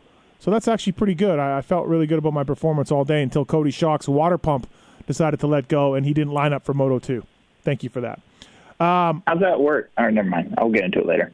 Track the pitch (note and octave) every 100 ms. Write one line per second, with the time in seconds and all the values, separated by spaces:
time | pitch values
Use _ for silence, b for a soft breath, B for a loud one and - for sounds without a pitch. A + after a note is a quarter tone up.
0 | b b b b - A3 A3+ - G3+ -
1 | G#3 E3 G3+ D3+ C#3 C#3 - F3 D#3 E3
2 | D#3 D#3+ D3+ D3 C#3 C#3 D#3+ D3+ C3 C#3+
3 | C#3 D3+ C3 D3+ C3 D#3+ D3+ - D#3+ D3+
4 | - C#3+ E3 F3 D#3+ C#3 A2 B B B
5 | B C#3+ D#3 C#3+ D3 D3 C3 D3 C#3+ C3+
6 | C#3 D3 D3 C#3+ D3 C#3 - C#3 C3+ B2+
7 | - A#2+ - _ _ _ D#3 C3+ B2+ B2+
8 | A2+ - - B B B B B E3+ F3+
9 | E3+ D#3 - E3+ F#3+ D3 D3 C#3+ - -
10 | A#2 G#2+ F#2+ F2 - - A2+ G#2+ F#2 F#2
11 | F2 E2 -